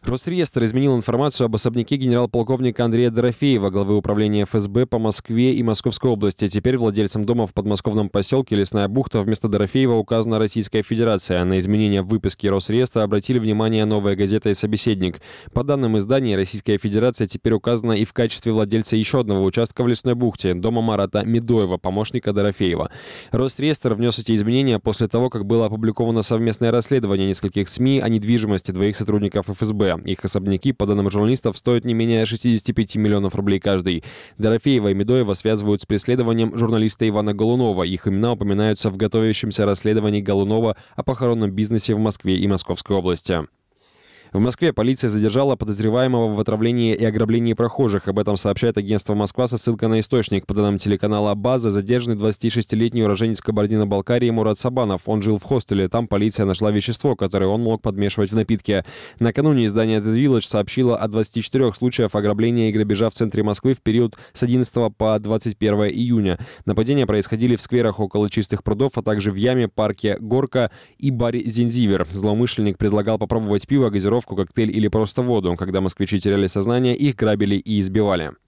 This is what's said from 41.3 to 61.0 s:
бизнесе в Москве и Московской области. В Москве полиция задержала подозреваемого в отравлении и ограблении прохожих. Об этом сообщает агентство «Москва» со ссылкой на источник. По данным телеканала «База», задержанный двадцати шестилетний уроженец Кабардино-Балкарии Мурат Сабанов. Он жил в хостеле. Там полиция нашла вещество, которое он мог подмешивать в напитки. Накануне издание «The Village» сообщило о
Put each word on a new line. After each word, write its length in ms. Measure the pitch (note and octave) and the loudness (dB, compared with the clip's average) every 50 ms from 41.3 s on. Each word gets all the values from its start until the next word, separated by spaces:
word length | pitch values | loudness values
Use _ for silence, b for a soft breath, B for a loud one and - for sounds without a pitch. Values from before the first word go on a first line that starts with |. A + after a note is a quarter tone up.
| A#2 A#2 A2 G2+ | 0 2 0 -2
бизнесе 460 | F#2+ G2 A2 G#2 A#2 A2 - - A2 | 0 -2 -2 0 0 -2 0 0 0
в 20 | G#2 | 2
Москве 380 | A2 G#2+ G2+ - - F#2+ F#2+ | 2 0 -2 -2 0 0 0
и 100 | F#2 F#2+ | 2 2
Московской 500 | G2 G2 F#2 - - F#2 - - - G2+ | 0 0 0 -2 -4 -6 -8 -2 -2 -2
области. 520 | G2 F2+ F#2 F2 E2 - - F#2 E2 D2+ - _ _ _ _ b b b b b b b b b b b b | 0 0 0 -2 -2 -2 -2 -2 -2 -2 -6 _ _ _ _ b b b b b b b b b b b b
В 60 | b G2+ | b 0
Москве 340 | G#2+ B2 A#2+ - F3 E3 | 0 0 0 0 0 0
полиция 360 | C3 - A2 B2 C3+ - - A#2+ | 0 2 0 0 0 0 0 0
задержала 480 | G#2 G#2+ G#2 G#2+ G2+ B2+ C#3 C#3 B2+ | 0 2 0 2 2 2 2 2 0
подозреваемого 760 | G#2+ A2+ G#2+ G#2 G2 A2 A2 G#2+ B2 C3 C3 B2 A#2+ A#2 A2 | -2 -2 -6 -4 -2 -2 0 2 2 2 2 2 0 0 0
в 60 | G#2+ G2+ | 0 -2
отравлении 560 | G#2+ A2 G#2+ G#2+ A2 A#2 A#2+ B2 A#2 A2+ A2 | -2 -2 0 0 0 0 0 0 0 0 0
и 100 | - A2+ | 0 0
ограблении 480 | A2 G#2+ A2 A2+ G#2+ A2+ A#2 A#2 A#2 | 0 0 0 0 2 2 0 2 0
прохожих. 540 | A2+ - A#2+ A#2 - - C#3 A2+ G2+ G2 - | 0 0 0 -2 0 0 0 2 2 0 -2
Об 100 | - F#2+ G#2 | -2 -2 -2
этом 160 | G#2 G#2 G#2 | 0 0 -2
сообщает 420 | F#2 - G2+ G2+ - - A#2 G#2+ G#2 | -2 0 -2 -2 0 0 0 0 0
агентство 380 | G#2 G2 G#2+ G2+ - - G#2 | -2 -2 -2 -2 -2 -2 -2
«Москва» 320 | G#2 G#2 G2+ - - B2+ B2 | 0 0 -2 0 -2 -2 -2
со 80 | A#2+ | -2
ссылкой 320 | A2 - - A#2 G#2 - A2 | -2 -2 -2 -2 0 0 0
на 100 | A2 A2 | 2 0
источник. 480 | G#2+ - - B2 G#2+ - G#2 G2 - | 0 2 0 0 0 0 -2 -4 -2
По 80 | - G2 | -2 0
данным 240 | G#2 G#2 G#2 G2+ F#2+ | 0 2 2 0 0
телеканала 560 | - G#2 G#2 F#2+ - G#2 G#2+ G#2 G#2 G#2 G2+ | 0 0 0 0 0 -2 0 0 0 0 -2
«База», 340 | G2+ G2+ A#2+ B2+ B2+ A2+ A2 | -2 0 0 0 2 0 0
задержанный 480 | G2 G2+ G2 G2 A#2+ B2 A#2+ A#2+ A2+ | 0 0 0 0 0 0 0 -2 -4
двадцати 320 | G2+ G#2 A2 G#2 - - A#2 | 0 0 -2 -2 0 -2 -2
шестилетний 540 | - A#2+ A2 - - A2 A#2 A#2 A#2 A#2+ | -2 -2 -2 -2 0 0 0 0 0 0
уроженец 380 | A2 G#2 G2+ F#2+ A2+ A2+ A2 - | 2 2 2 2 0 0 -2 -2
Кабардино-Балкарии 880 | - - A2 G#2+ G#2 G#2 A2 G#2+ G#2 G2+ G2+ G2 G2 - B2 A#2+ A#2+ A#2 | -4 -2 0 0 0 2 2 0 0 0 0 -2 0 0 0 2 2 2
Мурат 260 | A2+ A2+ G#2+ G#2+ G#2+ | 2 2 0 0 0
Сабанов. 520 | - - B2+ B2 C3 B2 G#2 G2 F2+ - - | 0 -2 -4 -2 0 0 0 -2 -4 -2 -2
Он 120 | A2 G#2+ | -2 0
жил 180 | G2 G#2+ G#2+ G2+ | 0 0 0 -2
в 40 | |
хостеле. 460 | - - C3+ B2 - - G#2 G2 F#2+ F2+ | 0 -2 -2 -2 0 0 0 0 0 0
Там 180 | - A#2 A#2+ | 0 -2 -2
полиция 400 | G#2+ - G2+ G#2 A2 - - G#2+ | 0 0 0 0 0 0 0 0
нашла 240 | G2 F#2+ - A2 G#2 | 0 0 0 0 0
вещество, 460 | G#2 G#2 G2 - A2+ - - D3 B2 | 0 0 0 -2 -6 -2 0 0 0
которое 300 | - G2 F#2+ G2 G2 F#2+ | 0 -2 -2 0 0 0
он 180 | F#2 G2+ A2+ A#2+ | 0 0 0 0
мог 180 | A2 A2+ G#2+ | 0 -2 -2
подмешивать 480 | _ A#2 G2 G2 G2+ G2+ - - G#2 F#2 | _ -4 -2 -2 -2 -2 0 0 -2 0
в 60 | G#2 | 0
напитки. 480 | A2+ G#2+ - A#2 G2+ - - G#2 F#2+ F2 B B B B B B B | -2 0 0 0 -2 0 0 -2 -2 -2 B B B B B B B
Накануне 460 | A#2 A#2 G#2+ - C#3+ D#3 D3 C3 A#2 | 0 0 2 2 2 2 4 4 2
издание 340 | G#2+ G2+ A2 A2 A2 A2 A2 | 2 2 0 0 2 0 0
«The 160 | G2+ A2 A2 | 0 0 0
Village» 340 | A#2 C#3 C#3+ C3 A2+ - - | 2 2 4 2 2 0 0
сообщило 480 | - G#2+ G2+ - - C3 B2+ B2 A#2 | -2 -2 -2 -2 -2 0 2 2 2
о 120 | G#2+ | 0